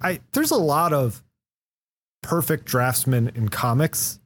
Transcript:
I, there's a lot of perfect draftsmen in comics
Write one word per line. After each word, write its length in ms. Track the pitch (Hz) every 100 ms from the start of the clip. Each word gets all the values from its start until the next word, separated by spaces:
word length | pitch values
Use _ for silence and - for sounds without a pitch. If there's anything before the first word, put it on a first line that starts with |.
I, 180 | - 185 -
there's 180 | 277 311
a 60 | 277
lot 340 | 160 147 170
of 320 | 147 123 - _ _ _ _ _ _ _ _ _ _
perfect 420 | - 170 - 156 -
draftsmen 680 | 127 127 123 135 123 117 117
in 120 | 107
comics 720 | - 123 120 160 - - -